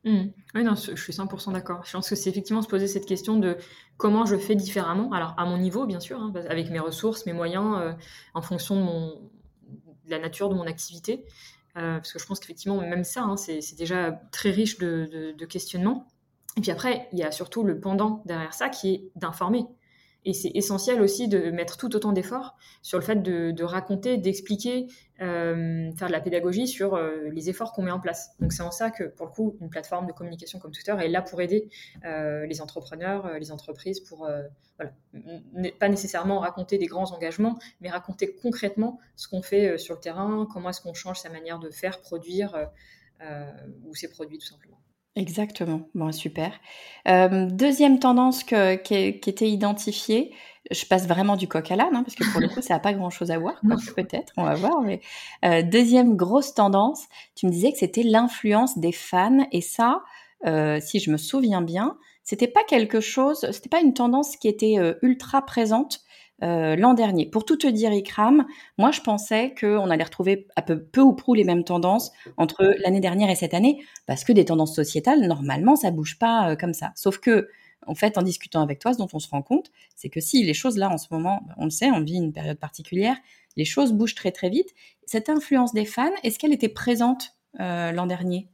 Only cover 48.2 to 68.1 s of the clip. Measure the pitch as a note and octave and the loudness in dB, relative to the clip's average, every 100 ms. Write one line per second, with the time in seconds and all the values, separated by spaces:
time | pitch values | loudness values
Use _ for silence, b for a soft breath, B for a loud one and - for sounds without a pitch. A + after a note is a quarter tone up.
48.2 | B3+ B3+ - A3 F#3+ F#3 - G3+ F#3+ G3+ | 4 2 0 4 4 2 0 0 0 -2
49.2 | - - A3 G3+ G3+ G#3 - G#3 - A3 | -6 0 0 2 0 -2 -4 -6 0 0
50.2 | D4+ B B B - F#3 - F#3 F3+ F3+ | 0 B B B -10 -8 2 2 4 2
51.2 | G3+ G3+ F3 D#3+ D#3 F#3 E4 B3 B3 - | 2 2 0 -2 -2 2 2 2 -2 -2
52.2 | G#3+ G3+ - - - E3 G#3 G3 F3+ - | 0 2 0 -2 -2 0 0 0 -4 -4
53.2 | F3 E3 F3 - G#3+ A#3 A#3 - F#3 - | -2 -2 -2 0 2 2 -2 -6 -4 -6
54.2 | - - D#3+ D3+ G3+ E4 G#3+ G3 B B | -6 -4 0 2 2 2 0 -4 B B
55.2 | B B F3+ E3 E3+ G#3+ A#3 B3 A#3+ G3+ | B B 2 4 4 4 6 8 8 6
56.2 | F3+ B3+ C#4+ - G3+ G3 A3 D#4 - B | 4 2 2 2 4 6 2 0 -12 B
57.2 | B - F#3 F3 A#3 F#3 F3+ A3 A#3 A3 | B -2 0 4 2 2 -2 2 4 4
58.2 | A#3+ - A3 G#3 B3+ F3 E3 E3+ - F3+ | 4 0 2 4 4 0 -2 -2 -2 2
59.2 | G3+ C4+ C4+ F3 E3+ - A#3 E4+ B B | 6 6 4 0 -2 0 2 2 B B
60.2 | B _ - D#3 D3+ D3+ D#3 G#3 D#3 D3+ | B _ 0 2 2 0 0 -2 0 0
61.2 | - C4+ A#3+ F#3+ E3+ F3 B3 - b b | 0 0 2 2 0 0 -2 -4 b b
62.2 | - G#3 A#3+ G4+ A4 B3 G#3+ A3 G#3+ - | -8 0 2 2 4 2 4 0 0 0
63.2 | C4+ D4+ - G#3 - E4 D#4 B3+ A#3+ B3+ | 0 0 -4 -6 -2 4 4 4 2 2
64.2 | D4 - A3 G#3+ A3 G#3+ E3+ - B3+ B3+ | 0 -2 -2 2 2 4 2 2 2 2
65.2 | - C#4 C4+ - A3 A3+ D4 - b b | 0 -2 0 -2 2 2 0 -8 b b
66.2 | b _ E3+ E3+ D#3+ D#3+ A#3 A#3+ A3 F3+ | b _ -2 2 2 6 6 6 4 2
67.2 | D3+ A3 G#3+ D#4 C#4+ A3 A3 G#3 G3+ | 2 -2 0 2 4 2 2 2 0